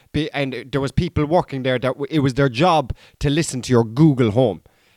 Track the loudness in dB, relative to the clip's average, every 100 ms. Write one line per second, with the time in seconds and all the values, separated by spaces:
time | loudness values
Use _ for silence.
0 | _ -6 -4 -4 -6 -6 -6 -4 -2 -2
1 | -2 -2 0 0 -2 -4 -2 -2 -2 -4
2 | -4 0 0 2 0 2 2 2 -2 -8
3 | -18 -6 -2 0 -2 -6 2 2 2 4
4 | 4 4 2 2 0 -2 -12 _ _